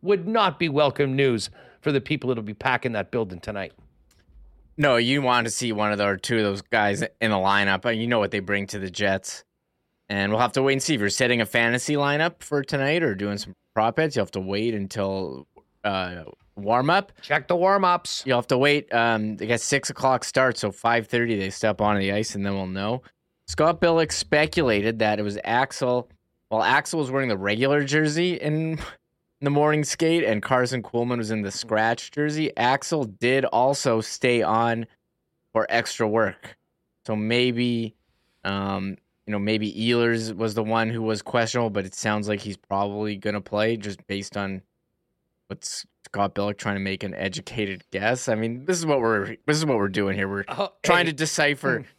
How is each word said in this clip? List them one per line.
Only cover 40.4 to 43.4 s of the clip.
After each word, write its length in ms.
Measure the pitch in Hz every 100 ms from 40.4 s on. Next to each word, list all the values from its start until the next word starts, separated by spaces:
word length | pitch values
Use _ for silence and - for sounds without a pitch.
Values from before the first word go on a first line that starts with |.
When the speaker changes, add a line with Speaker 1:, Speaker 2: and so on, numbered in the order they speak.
| 113 104
Speaker 2:
the 80 |
one 260 | 107 113 110
who 120 | 117
was 180 | 110 107
questionable, 480 | - 123 113 123 117
but 160 | 101 92
it 80 | -
sounds 320 | 110 107 104
like 120 | 104
he's 160 | 104 95
probably 580 | _ 98 101 101 107 101
gonna 240 | 104 104